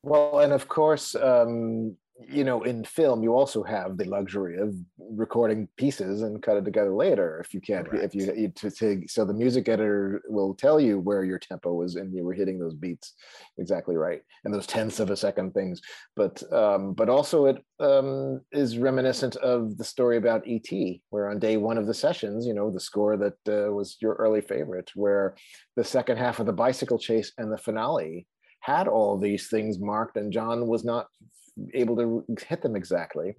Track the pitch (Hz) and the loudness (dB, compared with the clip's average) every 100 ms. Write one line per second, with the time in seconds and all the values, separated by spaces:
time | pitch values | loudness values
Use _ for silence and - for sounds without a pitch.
0 | 139 147 147 147 147 139 - - 156 147 | 4 4 6 6 6 4 2 2 4 4
1 | - 113 131 123 117 117 113 113 110 95 | 0 0 6 6 6 2 -2 -2 -4 -8
2 | _ _ 117 143 135 120 110 117 107 - | _ _ -6 0 2 2 0 -4 -6 2
3 | 156 117 113 123 139 113 95 107 92 92 | 4 4 4 4 4 2 -2 -4 -4 -4
4 | 92 98 98 101 92 87 107 95 87 - | -2 -2 -4 -4 -4 -2 -4 -4 -12 -20
5 | 95 107 110 117 113 110 98 - 139 139 | -12 -6 -2 2 2 0 -4 -2 -2 -2
6 | 95 101 110 104 - 104 98 104 101 98 | -4 -4 -4 -4 0 0 2 0 0 2
7 | 185 123 87 80 87 95 - 98 80 107 | 2 2 0 -4 -10 -10 -4 -4 -2 -4
8 | 95 101 95 107 107 - 107 - 110 101 | -2 -2 -2 -2 -4 -4 -10 -2 0 0
9 | 85 - 101 104 123 123 117 110 107 101 | -2 -2 0 2 2 2 2 2 2 2
10 | 98 101 - 107 98 95 135 156 131 101 | 0 -4 -4 -2 -2 2 4 6 4 2
11 | 90 101 95 92 - 90 87 87 87 87 | 0 0 0 -4 -8 -8 -4 -2 -4 -6
12 | 95 92 87 92 95 92 85 78 90 - | -8 -6 -6 -2 -2 -2 -6 -6 -8 -10
13 | - _ - - - - 87 92 - 82 | -14 _ -20 -20 -18 -12 -4 -4 -2 -2
14 | 80 76 _ _ - 104 - - 110 - | -2 -4 _ _ -6 -6 -4 -4 -4 -2
15 | 101 101 101 101 95 101 95 90 - - | -2 0 -2 -2 -2 -4 -4 -8 -12 -20
16 | - - 98 - - - 107 98 98 92 | -16 -2 -2 -2 -2 2 4 2 0 0
17 | 110 131 147 165 139 135 _ _ 147 139 | 2 4 4 4 4 2 _ _ 4 4
18 | 135 135 135 131 _ 147 131 117 131 131 | 4 -4 -4 -6 _ -2 0 2 0 2
19 | 131 123 131 - 131 123 110 101 113 - | 0 0 -2 0 0 2 0 -6 -10 0
20 | 123 117 110 113 - 113 - 190 110 90 | 2 4 2 0 -2 -6 -4 -4 -4 -6
21 | _ 104 101 104 110 110 107 113 107 110 | _ -4 -4 -2 0 2 0 -2 -2 0
22 | 147 175 104 104 120 104 107 92 - 104 | -2 -2 -4 -4 -4 -2 -2 -4 -6 0
23 | 104 104 101 - - 104 104 101 98 - | 2 2 0 -2 -2 0 0 -2 -6 -4
24 | 110 - 110 107 - 65 78 92 90 - | -4 2 2 2 0 -6 -4 -8 -10 -2
25 | 101 101 98 - - - _ - 113 131 | 2 2 2 -4 -20 -20 _ -4 0 0
26 | 120 117 123 117 107 90 98 127 127 117 | 0 0 0 0 -2 2 2 2 0 -2
27 | - 113 104 - 110 107 - 110 120 156 | 2 0 0 -8 -6 -6 -4 -4 -2 -2
28 | 80 85 - _ _ _ - 151 196 110 | -4 -10 -14 _ _ _ -2 0 2 4
29 | 104 101 101 104 - 110 107 95 101 107 | 2 2 0 -2 0 -2 -2 -4 -2 -2
30 | 117 113 104 101 113 117 117 113 117 117 | -2 -4 -4 -4 -2 -2 0 0 0 -4
31 | - _ - _ _ - 98 131 117 117 | -4 _ -20 _ _ -14 -8 -2 0 2
32 | 117 113 - 113 - 170 143 107 - 90 | 0 -2 -4 -10 -6 -4 -4 -4 -4 -4
33 | 80 78 87 | -4 -6 -8